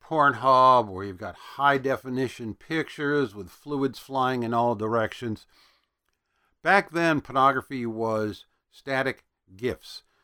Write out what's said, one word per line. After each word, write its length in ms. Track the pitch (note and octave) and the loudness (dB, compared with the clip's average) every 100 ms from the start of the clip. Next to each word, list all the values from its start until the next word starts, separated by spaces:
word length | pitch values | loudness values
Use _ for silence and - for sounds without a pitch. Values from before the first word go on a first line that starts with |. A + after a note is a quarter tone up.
Pornhub, 880 | - D#3+ C#3+ A#2 C3 B2+ C3 B2+ G#2+ | -4 2 2 2 4 6 8 6 4
where 160 | F#2 | -4
you've 140 | G2+ F2+ | -10 -10
got 180 | G2+ - | -12 -14
high-definition 1200 | - - C#3 C#3 C3 C3 C3 B2+ B2+ - A#2 | -14 0 2 2 0 -2 -4 -4 -4 -6 -12
pictures 800 | G2 - D#3+ C#3+ - C#3+ D3 B2 | -12 -6 -6 -6 -6 -2 0 -2
with 160 | G#2 F#2 | -6 -18
fluids 520 | - D3 C#3+ C3+ A2+ | -16 -8 -2 -2 -4
flying 420 | - C3+ B2+ B2+ | -6 -2 0 0
in 100 | A#2 | -2
all 220 | A#2 A#2+ | 0 0
directions. 720 | A2 A2 A#2 G#2+ - A#2 G#2 _ _ _ _ _ _ _ _ _ _ _ _ | 0 -2 -2 -2 -4 -8 -8 _ _ _ _ _ _ _ _ _ _ _ _
Back 260 | D#3+ G3 F#3+ | 2 2 2
then, 300 | E3 E3 D3+ | -2 0 0
pornography 640 | - C3 C3+ C3 - C3+ A#2 | -2 2 2 2 -4 -8 -6
was 600 | A2 A2+ A2 G#2+ F#2+ _ _ _ | -4 -2 -2 -4 -6 _ _ _
static 500 | _ - C3 C3 B2 _ _ _ F#2+ | _ -6 -4 -2 -4 _ _ _ -8
gifs 460 | A#2+ - - - _ _ | -6 -6 -10 -20 _ _